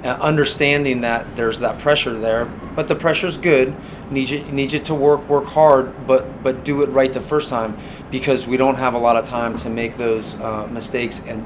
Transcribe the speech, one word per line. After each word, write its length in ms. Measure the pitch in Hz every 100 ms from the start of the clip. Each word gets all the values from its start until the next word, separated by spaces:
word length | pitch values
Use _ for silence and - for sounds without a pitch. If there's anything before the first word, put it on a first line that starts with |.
uh, 60 | 123 127
understanding 800 | 151 151 139 - 143 143 143 123
that 240 | 120 117 - 120
there's 240 | 113 107
that 180 | 120 113
pressure 340 | 147 147 135
there, 340 | 113 113 113 120 - - -
but 120 | 156
the 60 |
pressure's 440 | 156 165 156 185 -
good. 360 | 175 139 131 147 - - -
Need 180 | 135 127
you, 140 | 143 143
need 200 | 139 135
you 80 | 147
to 140 | -
work, 340 | 151 143 143 -
work 180 | 143 139
hard, 600 | 156 156 135 131 - 127
but, 380 | 131 - -
but 200 | 127 131
do 200 | 143 143
it 60 | 139
right 200 | 131 135
the 100 | 127
first 280 | 123 151 147
time 260 | 123 110 104 - - -
because 340 | 127 135 127 117
we 100 | 127
don't 200 | 135 131
have 180 | 127
a 60 | 120
lot 160 | 117 117
of 100 | 113
time 320 | 123 117 113
to 120 | 117
make 260 | 113 117 117
those, 380 | 117 113 104 -
uh, 320 | 113 107 104
mistakes 540 | 117 - 123 117 - -
and 180 | 113